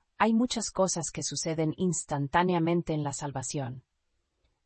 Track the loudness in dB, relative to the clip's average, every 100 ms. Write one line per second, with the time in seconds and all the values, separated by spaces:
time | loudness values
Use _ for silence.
0 | _ 0 2 4 2 -2 -4 0 0 0
1 | -6 -6 -6 -4 -2 0 0 2 0 0
2 | -2 -2 2 4 4 4 4 2 2 -2
3 | -2 -4 -6 -6 -6 -4 -6 -8 -16 _
4 | _ _ _ _ _ _